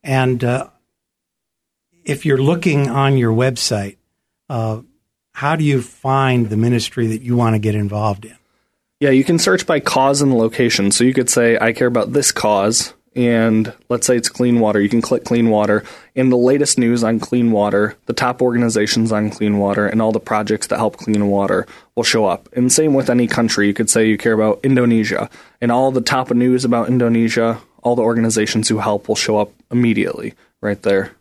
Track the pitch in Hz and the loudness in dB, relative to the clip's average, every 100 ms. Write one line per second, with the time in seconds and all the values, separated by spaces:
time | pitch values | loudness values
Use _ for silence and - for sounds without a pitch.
0 | - 131 127 123 123 123 - _ _ _ | -2 0 0 0 -2 -4 -6 _ _ _
1 | _ _ _ _ _ _ _ _ _ _ | _ _ _ _ _ _ _ _ _ _
2 | - 139 156 135 135 170 170 139 139 135 | -8 -4 0 2 2 2 0 0 0 0
3 | 139 135 117 113 131 120 - 107 101 - | 2 2 2 2 0 -2 -4 -4 -6 -12
4 | _ _ _ _ _ 123 113 110 - _ | _ _ _ _ _ -6 -4 -6 -10 _
5 | _ _ _ - 143 160 147 139 117 - | _ _ _ -8 -4 0 2 0 -2 -8
6 | 131 135 135 123 110 107 117 120 - - | -2 2 2 2 0 0 2 0 -2 -4
7 | 113 110 123 120 117 110 107 104 101 104 | -4 -4 -2 0 2 2 0 -2 -4 -2
8 | 107 98 - - _ _ _ _ _ _ | -4 -4 -10 -20 _ _ _ _ _ _
9 | 143 135 135 170 - 185 - 151 - 135 | 2 4 2 0 2 0 0 -2 0 0
10 | 135 143 143 123 113 - 120 - 101 - | 2 2 2 2 0 0 0 2 0 2
11 | 127 131 127 - 117 117 113 113 123 120 | 2 2 0 2 2 2 0 0 0 0
12 | 104 139 - - 107 104 101 113 - - | 0 0 -2 -2 0 2 2 -2 -4 -12
13 | _ 127 120 117 113 110 107 - _ 120 | _ -2 0 2 2 0 -2 -8 _ -4
14 | - 123 113 - 123 120 110 104 101 117 | 0 0 -2 -2 0 2 2 2 2 0
15 | - 123 - 120 113 107 104 107 - - | 0 -4 0 0 2 2 2 0 -2 -20
16 | - 131 131 123 123 139 147 - 117 120 | -10 -2 0 2 2 2 0 0 0 0
17 | 113 113 - 123 117 107 104 101 107 - | 0 -2 -2 0 2 2 2 0 -2 -4
18 | - 117 127 123 123 120 117 110 104 117 | -10 -4 -4 0 0 0 0 0 0 0
19 | 110 107 104 - 107 101 101 101 104 110 | 0 -2 -4 -2 -2 0 0 0 -2 0
20 | 110 110 - 107 107 107 - - 110 - | 0 -2 -2 -4 -2 -4 -2 -2 -2 -4
21 | - 104 101 101 98 92 - - _ - | -4 -2 0 0 0 -2 -4 -16 _ -4
22 | 113 113 101 85 - 127 127 139 156 135 | -2 0 0 -2 -6 -2 0 2 2 0
23 | 131 123 117 - 117 - 101 98 110 113 | 0 0 0 0 -2 0 0 0 0 2
24 | 110 104 117 110 107 101 135 127 120 113 | 2 2 0 2 0 0 0 2 2 2
25 | 104 95 - - - _ 120 120 135 131 | 0 -4 -6 -12 -20 _ -2 0 0 -2
26 | 117 135 127 120 123 127 127 120 117 127 | -2 -2 0 0 2 0 0 -2 0 0
27 | 120 117 113 117 113 113 _ _ 120 120 | 2 2 0 0 -2 -2 _ _ -2 0
28 | 113 117 113 110 107 110 107 107 104 104 | 0 0 0 0 -2 -2 -2 -2 -2 -4
29 | - 107 - 139 - _ _ 123 120 104 | -4 -4 0 -2 -2 _ _ 0 0 0
30 | 92 - 113 - _ _ 107 101 104 98 | -2 -6 -12 -14 _ _ -8 -4 0 -2
31 | 101 _ | -2 _